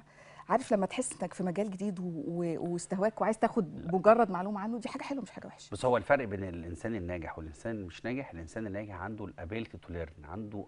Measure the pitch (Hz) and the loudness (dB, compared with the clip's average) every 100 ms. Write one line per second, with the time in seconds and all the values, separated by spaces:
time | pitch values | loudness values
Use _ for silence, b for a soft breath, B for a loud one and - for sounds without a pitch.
0 | - B B B - 220 262 208 190 - | -6 B B B 2 2 6 4 4 0
1 | - - 180 - 185 175 214 185 208 185 | -4 -4 -4 -2 0 0 -2 -2 -4 -2
2 | 180 160 - 170 170 160 175 175 - 190 | -4 -4 -2 0 0 0 0 -2 -2 2
3 | 214 - 196 214 226 - 156 - 170 185 | 2 4 0 4 2 2 0 -4 0 6
4 | 202 233 185 180 196 208 214 233 - 269 | 10 10 8 4 -2 -2 -2 -4 -4 -6
5 | - 277 - - - - - 101 127 120 | -4 -4 -6 -10 -12 -14 -10 0 4 4
6 | 95 139 113 98 95 85 82 82 113 110 | 6 4 4 -2 -2 -4 -6 -6 -4 -2
7 | 87 90 80 - 78 73 113 110 90 - | -2 -4 -6 -8 -10 -8 -6 -6 -8 -8
8 | 113 127 135 82 80 113 110 98 107 90 | -6 -6 -6 -10 -8 -6 -4 -6 -6 -6
9 | 98 110 98 - 85 113 110 98 - 85 | -6 -6 -8 -10 -6 -6 -6 -10 -8 -6
10 | 78 76 73 95 107 104 | -6 -10 -12 -10 -8 -8